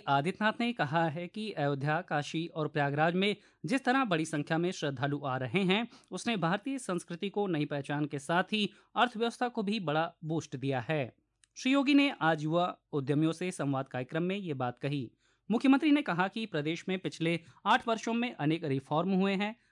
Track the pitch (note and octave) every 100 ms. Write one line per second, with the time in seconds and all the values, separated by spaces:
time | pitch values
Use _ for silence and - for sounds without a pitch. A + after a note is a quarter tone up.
0 | - C#3 D#3+ - G#3+ G#3+ A#3+ A#3 C#3+ E3+
1 | E3 D#3 F3 G#3+ G#3+ D#3 C#3+ C#3+ D3 D#3+
2 | F#3 D3+ D3 E3 E3 E3 D3 D3+ C#3+ C#3+
3 | E3 F3+ G3+ G3+ - _ D#3 C4 B3 C4
4 | B3 D#3+ D#3+ D3 C#3+ E3 F3 - D3 C3+
5 | C#3 C#3+ C#3+ C3 B2 F3 F#3 G3+ A#3 -
6 | - F3+ A#3+ G#3+ E3 G#3 C4+ C4+ - F3
7 | - E3+ G3+ G#3 G3+ D3+ C#3+ C#3+ C#3 D3
8 | D3 C#3+ - E3+ F3+ G#3+ G3+ - _ G3
9 | A#3+ G#3+ A#3 - B3 G#3+ F#3+ A3 D#3 D#3
10 | E3+ - D#3 E3 - C3 C3+ C3 A2+ D#3
11 | A#2 - _ _ _ - C4 C#4 C4+ C#4+
12 | C#4 - D#3+ D3+ D#3 E3+ F3+ - _ D3+
13 | C3 D3 D#3+ D#3+ F3+ F3+ C#3+ C3+ C3+ B2+
14 | C3 D#3+ F3 G3+ F3+ C3+ B2 - C#3 C#3+
15 | A2+ - _ _ - A#3 C#4 C#4 D#4 C#4+
16 | C#4+ E3+ F#3+ A3+ A3 D#3 D3 E3+ - F#3
17 | D3 - E3 E3 - - G3+ B3 A#3+ A3
18 | A#3 A#3 A#3+ - D3+ E3 D#3 C3+ - D3+
19 | F#3+ F#3 G3 F#3+ G#3 A3+ _